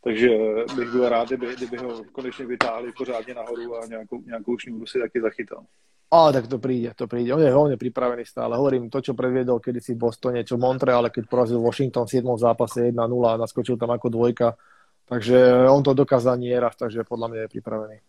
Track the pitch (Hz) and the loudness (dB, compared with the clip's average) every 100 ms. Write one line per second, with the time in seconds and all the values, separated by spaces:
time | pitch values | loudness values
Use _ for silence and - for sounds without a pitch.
0 | 123 110 123 110 110 107 120 131 117 123 | -4 2 4 4 2 -2 -4 -6 -4 0
1 | 123 117 117 127 120 123 123 120 123 117 | 0 0 -2 -4 -6 -8 -10 -8 -10 -12
2 | 107 - 127 120 123 120 120 113 120 - | -14 -12 -12 -12 -10 -4 -4 -4 -10 -10
3 | 127 120 113 123 113 117 117 117 113 113 | -8 -8 -10 -14 -12 -12 -10 -12 -12 -14
4 | 107 120 - 117 107 120 131 113 113 127 | -12 -14 -12 -12 -6 -6 -8 -14 -8 -6
5 | 113 123 113 - 107 - - _ _ _ | -4 -2 -4 -6 -14 -14 -18 _ _ _
6 | _ 165 160 135 113 123 131 127 117 - | _ 6 6 4 -2 -6 -2 -4 -4 -8
7 | 117 120 120 143 151 131 147 123 127 127 | -8 -4 -2 2 4 4 2 0 -4 -2
8 | 123 120 117 - 117 117 139 131 117 135 | -2 -4 -10 -6 -4 0 2 0 -2 -6
9 | 127 123 127 127 127 120 131 123 - 117 | -6 -4 -2 0 0 -2 -2 -8 -6 -2
10 | 117 113 127 123 113 123 127 131 131 123 | -2 -2 -4 -4 -4 0 0 2 2 2
11 | 120 123 107 123 117 120 117 - 135 123 | 2 -4 -4 0 2 2 0 0 -2 0
12 | 117 131 123 117 117 117 117 - 120 120 | 0 0 0 2 2 2 0 0 0 0
13 | 117 123 120 113 113 - 117 120 117 120 | -2 2 2 0 -2 -4 -4 -2 -2 -2
14 | 123 113 120 117 117 - _ _ _ _ | -2 0 0 2 0 0 _ _ _ _
15 | _ 123 110 127 127 123 127 139 139 135 | _ -6 4 8 8 8 8 6 6 2
16 | 139 131 123 123 123 123 120 - 120 110 | 4 4 2 0 -2 0 0 -4 -8 -6
17 | 110 117 117 113 110 113 110 110 107 107 | -6 -6 -8 -8 -10 -10 -8 -8 -10 -16